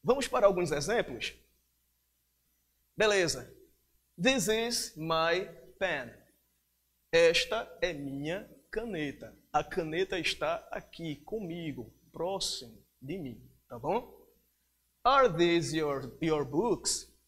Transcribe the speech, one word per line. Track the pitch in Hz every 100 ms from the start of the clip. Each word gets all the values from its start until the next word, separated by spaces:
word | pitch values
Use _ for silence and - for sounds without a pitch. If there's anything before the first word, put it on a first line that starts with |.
Vamos | 151 269 262
para | 247 202
alguns | 185 180
exemplos? | 147 143 226 - 120 - - _ _ _ _ _ _ _ _ _ _ _ _ _ _ _ -
Beleza. | 214 202 170 127 120 - - _ _ _ _ -
This | 196 269 180
is | 220 233 240 - 156
my | 160 160 165 175 196 - - -
pen. | 190 147 120 - _ _ _ _ _ _ _ _ _
Esta | 165 165 170 - 220 - -
é | 180
minha | 151 143 139 147 180 214 - _
caneta. | - 233 185 147 127 113 - _
A | 151
caneta | 143 - 160 165 190 190
está | 151 - 151 170 -
aqui | - - - 165 143
comigo, | - 220 185 170 165 127 110 _ _
próximo | - 170 196 - - 120 - _ _
de | 131 185
mim, | 139 113 - _ _
tá | 120
bom? | 135 202 - - - _ _ _ _ _ _ _
Are | 240 269 254
these | 165 170 170 143 156
your, | 151 139 127 -
your | 160 156
books? | 131 147 226 180 - - - _